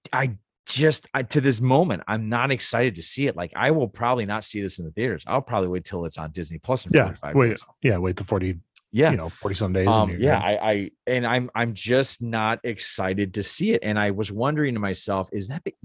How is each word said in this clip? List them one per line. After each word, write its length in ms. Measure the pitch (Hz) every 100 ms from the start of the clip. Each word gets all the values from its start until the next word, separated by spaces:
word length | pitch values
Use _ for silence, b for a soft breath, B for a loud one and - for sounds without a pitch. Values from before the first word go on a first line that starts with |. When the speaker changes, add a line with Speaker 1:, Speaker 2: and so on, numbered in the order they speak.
| -
Speaker 1:
I 260 | 131 135 101 _ _ -
just, 400 | 127 156 - -
I, 100 | 135
to 180 | 123 147
this 180 | 135 110
moment, 420 | 127 135 180 92 -
I'm 220 | 110 107
not 220 | 120 135
excited 440 | 127 - 117 123 82
to 80 |
see 240 | - - 139
it. 80 | 85
Like, 160 | 87 -
I 160 | 127
will 160 | 160 117
probably 380 | - 120 127 104
not 180 | 107 -
see 160 | 104
this 160 | 98 -
in 60 | 82
the 60 |
theaters. 320 | 90 123 82 -
I'll 160 | 127
probably 280 | - 113 92
wait 160 | 90 -
till 200 | 90 85
it's 120 | -
on 140 | 80
Disney 280 | 85 80 82
Plus 260 | - 127 175
in 60 |
Speaker 2:
Yeah, 120 | 156 98
Speaker 1:
forty-five 300 | - 71 139
Speaker 2:
wait, 140 | 120
Speaker 1:
days. 120 | 107 - _
Speaker 2:
yeah, 160 | 123 92
wait 200 | 92 90
the 60 |
forty, 360 | 95 101 92 87 _ - _
Speaker 1:
Yeah. 200 | 107 151
Speaker 2:
you 60 | 120
know, 120 | 85
forty 260 | - 101 95
some 180 | 98
days 140 | 95 98
Speaker 1:
Um, 240 | 113 104
Speaker 2:
and 80 | 87
you're 80 | 131
Speaker 1:
yeah, 80 | 123
Speaker 2:
good. 60 | 92
Speaker 1:
I, 260 | 104 107
I, 200 | 104 98 _ -
and 180 | 127 120
I'm, 240 | 127 123 113
I'm 180 | 117
just 480 | 101 113 127 135 -
not 380 | 117 113 110 113
excited 720 | 123 107 - - 95 95 98
to 100 | 104
see 300 | 98 - 202
it. 80 | 233
And 140 | 107 107
I 140 | 104
was 200 | 98 104
wondering 440 | 101 135 151 147 113
to 40 |
myself, 500 | 101 92 - 98 92
"Is 140 | 104 98
that, 160 | 151
be-, 120 | - -